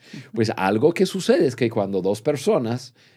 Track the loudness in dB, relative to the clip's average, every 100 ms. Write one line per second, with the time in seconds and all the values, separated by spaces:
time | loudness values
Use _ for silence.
0 | -20 -18 -6 -2 -2 0 0 4 2 2
1 | 0 0 0 2 2 0 -2 0 -2 0
2 | -2 -2 -2 -2 0 0 0 -6 -8 _
3 | _